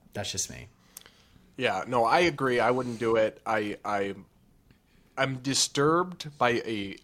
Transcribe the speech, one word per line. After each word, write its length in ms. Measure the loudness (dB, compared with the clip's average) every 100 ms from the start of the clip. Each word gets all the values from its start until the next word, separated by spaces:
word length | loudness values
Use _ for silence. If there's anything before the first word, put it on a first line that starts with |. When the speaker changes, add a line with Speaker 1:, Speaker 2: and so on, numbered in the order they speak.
| _
Speaker 1:
that's 180 | -10 -6
just 180 | -6 -6
me. 180 | -8 -18 _ _ -20 -20 _ _ -20 _ -2
Speaker 2:
Yeah, 280 | 0 0 0
no, 180 | 2
I 160 | 4 4
agree. 380 | 2 0 0 2
I 120 | 2
wouldn't 280 | 2 -2 -4
do 180 | 0 2
it. 240 | 2 0 -2
I, 320 | -2 -2 -6
I, 300 | -4 -2 -4 -6 -14 _ _ _ _ _ _ _ _ -2
I'm 200 | -2 -2
disturbed 1000 | -2 0 0 2 4 4 0 -6 -12 0
by 240 | 2 2
a, 320 | -2 -6 -6 -10